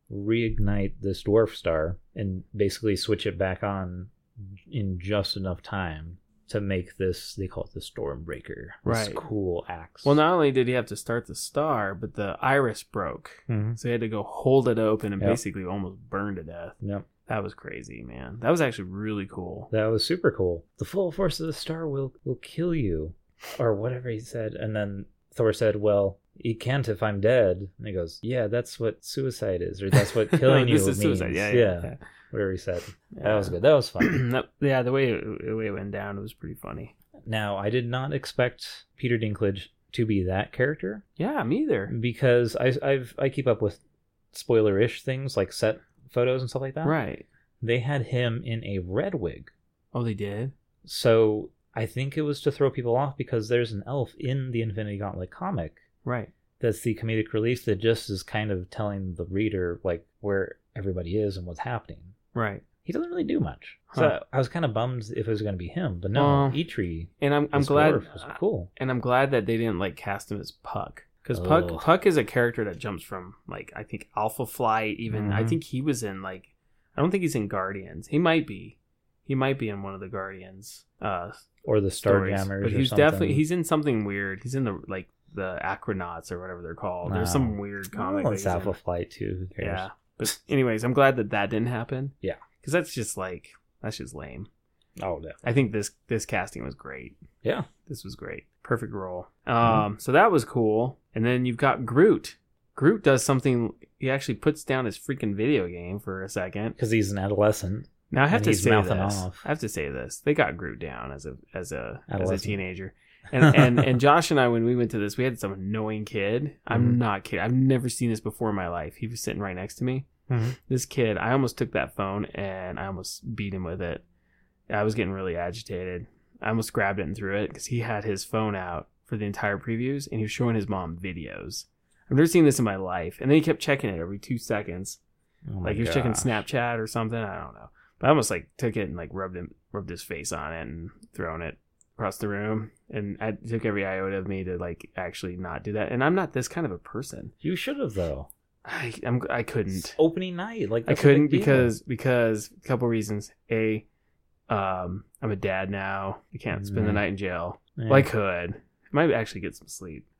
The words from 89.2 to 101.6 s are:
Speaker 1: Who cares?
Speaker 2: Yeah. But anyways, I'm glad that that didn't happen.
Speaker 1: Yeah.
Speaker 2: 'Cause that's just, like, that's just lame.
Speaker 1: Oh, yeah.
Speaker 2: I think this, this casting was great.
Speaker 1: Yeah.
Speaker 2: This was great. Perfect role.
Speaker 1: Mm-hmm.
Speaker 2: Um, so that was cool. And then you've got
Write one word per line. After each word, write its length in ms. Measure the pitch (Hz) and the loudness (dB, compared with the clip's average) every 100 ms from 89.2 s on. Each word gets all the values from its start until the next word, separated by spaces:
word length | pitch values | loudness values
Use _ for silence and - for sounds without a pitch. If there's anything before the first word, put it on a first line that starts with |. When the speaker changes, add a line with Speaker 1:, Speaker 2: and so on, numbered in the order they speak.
| 101 92 92 | -6 -6 -8
Speaker 1:
Who 60 | |
cares? 120 | - 104 | -6 -4
Speaker 2:
Yeah. 240 | 95 95 - _ - | -4 -6 -12 _ -6
But 240 | - - - | -4 -4 0
anyways, 340 | 139 127 110 | 2 2 2
I'm 100 | 120 | 2
glad 220 | 127 135 127 | 4 6 4
that 140 | 101 | 0
that 200 | 107 101 | 0 0
didn't 180 | 110 117 | 0 0
happen. 440 | 120 117 131 139 - | -2 -4 -6 -6 -6
Speaker 1:
Yeah. 160 | - - - _ | -6 -8 -12 _
Speaker 2:
'Cause 80 | - | -2
that's 200 | 165 160 | 0 0
just, 240 | - 110 - | -4 -6 -6
like, 340 | 92 87 - _ _ _ | -8 -8 -14 _ _ _
that's 160 | 110 - | -10 -10
just 160 | - | -12
lame. 340 | 73 73 62 104 _ _ _ _ - | -12 -12 -12 -14 _ _ _ _ -8
Speaker 1:
Oh, 180 | 95 82 | -6 -4
yeah. 100 | 80 - | -8 -8
Speaker 2:
I 80 | 120 | 0
think 180 | 120 123 | 2 2
this, 200 | 107 101 - _ | 0 -6 -10 _
this 180 | 113 - | -4 -2
casting 380 | 104 95 - | -4 -4 -8
was 100 | 62 | -10
great. 420 | - 67 67 60 - - _ | -12 -14 -14 -16 -20 -20 _
Speaker 1:
Yeah. 220 | - - 151 _ - | -2 -2 -6 _ -14
Speaker 2:
This 140 | 135 | -12
was 120 | 95 - | -12 -12
great. 300 | - - - _ | -12 -12 -16 _
Perfect 280 | - 113 110 | -4 -2 -2
role. 360 | 107 92 90 92 _ - | -8 -8 -10 -12 _ 0
Speaker 1:
Mm-hmm. 60 | 117 | 4
Speaker 2:
Um, 420 | 117 110 104 104 | 6 6 2 -2
so 100 | - | 4
that 200 | 139 214 | 6 8
was 120 | 165 | 6
cool. 540 | 110 123 110 107 123 - _ | 2 2 2 2 0 -4 _
And 100 | 113 | 0
then 220 | 113 123 127 | 2 2 0
you've 100 | |
got 300 | 120 | 2